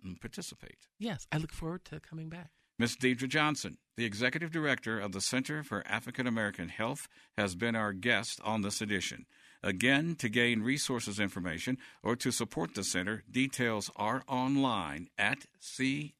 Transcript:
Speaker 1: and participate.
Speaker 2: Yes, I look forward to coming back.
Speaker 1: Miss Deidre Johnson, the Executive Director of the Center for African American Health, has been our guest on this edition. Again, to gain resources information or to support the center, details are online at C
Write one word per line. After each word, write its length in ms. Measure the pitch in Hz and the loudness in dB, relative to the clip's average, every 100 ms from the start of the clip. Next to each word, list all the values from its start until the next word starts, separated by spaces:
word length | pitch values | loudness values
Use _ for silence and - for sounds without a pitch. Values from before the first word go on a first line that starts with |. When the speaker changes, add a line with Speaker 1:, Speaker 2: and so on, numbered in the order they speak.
Speaker 1:
and 180 | 92 90 | -12 -10
participate. 680 | - - - - - - _ _ | -10 -10 -10 -12 -18 -20 _ _
Speaker 2:
Yes, 260 | 220 147 - | -6 -6 -4
I 60 | 156 | -4
look 120 | 160 | -4
forward 320 | - 160 180 - | -6 -6 -6 -10
to 140 | 156 | -14
coming 300 | - 160 160 | -12 -12 -10
back. 220 | 170 170 _ _ - | -12 -16 _ _ 0
Speaker 1:
Miss 180 | 117 - | 0 4
Deidre 320 | 127 123 131 | 2 4 2
Johnson, 520 | 151 151 143 - - _ - | 4 4 2 -4 -10 _ -4
the 80 | 117 | -2
Executive 460 | 101 123 160 165 | 2 0 0 -2
Director 480 | 165 151 127 113 113 | 0 2 0 0 -2
of 140 | 101 | -2
the 80 | 95 | -2
Center 420 | - 127 131 151 | 0 0 0 -4
for 180 | 139 101 - | -4 -4 -2
African 400 | 107 123 127 123 | -2 -2 -2 0
American 420 | 113 101 - 87 | 2 2 0 -6
Health, 380 | - 113 151 - - - - | -2 -2 -2 -8 -18 -6 0
has 160 | 101 87 | 0 2
been 200 | 117 113 | 2 2
our 180 | 107 | 0
guest 460 | 95 120 107 - - | 0 2 2 2 -4
on 180 | 107 110 | 0 2
this 200 | 101 - | 2 0
edition. 440 | 107 98 - - - - - - - | 0 0 0 -6 -14 -20 -20 -6 -2
Again, 500 | 92 120 139 170 160 | 2 6 6 4 0
to 120 | 120 | 0
gain 340 | 117 120 113 | 4 4 4
resources 600 | 113 147 - 123 104 101 | 2 0 0 -2 -2 0
information 560 | 98 95 87 82 - 131 - - | -2 -2 -4 -4 -2 -4 -6 -4
or 160 | 104 123 | 0 0
to 140 | 131 | 0
support 420 | - 113 156 165 | 0 -2 -2 -4
the 100 | 107 | -2
center, 400 | - 92 92 110 - | -2 0 0 -4 -2
details 580 | 120 135 - 120 110 - - | 0 0 2 2 2 -2 -2
are 260 | 107 131 135 | 0 0 0
online 800 | 127 131 139 135 107 78 73 90 - | 0 4 4 4 2 -2 -6 -8 0
at 280 | 101 143 - _ | 2 2 -6 _
C 580 | - - 131 143 147 - | -12 -2 0 0 -4 -6